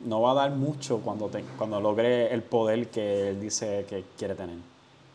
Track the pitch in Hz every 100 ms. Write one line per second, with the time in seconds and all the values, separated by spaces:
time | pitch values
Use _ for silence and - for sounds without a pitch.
0 | 123 110 120 135 139 139 139 139 - 117
1 | 107 104 101 104 - - 110 104 104 107
2 | 120 123 113 120 110 120 110 113 117 -
3 | 104 101 98 98 104 - 110 101 98 98
4 | 95 - 101 95 90 85 87 - - -
5 | -